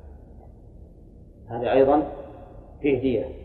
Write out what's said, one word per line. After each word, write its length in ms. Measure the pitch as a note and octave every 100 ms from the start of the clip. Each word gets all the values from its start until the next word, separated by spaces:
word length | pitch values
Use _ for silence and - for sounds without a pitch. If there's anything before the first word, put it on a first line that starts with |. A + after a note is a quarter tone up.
| - - - - - - - - - - - - - - -
هذا 240 | A#2+ A#2+
أيضا 300 | B2+ C3+ D3 - - - - - - - -
فيه 200 | D3 B2+
دية. 240 | C3 A2+ F2+ -